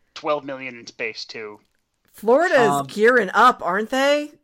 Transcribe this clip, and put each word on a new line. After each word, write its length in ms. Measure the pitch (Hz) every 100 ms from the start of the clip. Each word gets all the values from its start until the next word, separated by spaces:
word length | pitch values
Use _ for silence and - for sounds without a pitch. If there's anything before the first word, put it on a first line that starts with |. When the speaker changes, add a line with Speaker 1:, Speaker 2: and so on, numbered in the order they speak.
| _ -
Speaker 1:
twelve 280 | 156 147 139
million 320 | 131 131 120
in 80 | 110
space 380 | - 117 104 -
too. 340 | 120 107 104 _ _ _ _ _
Speaker 2:
Florida's 580 | - 202 262 359 294 220
Speaker 3:
Um, 160 | 143 139
Speaker 2:
gearing 440 | 202 220 254 190
up, 300 | 196 247 247
aren't 260 | - 185 220
they? 420 | 262 277 294 294 -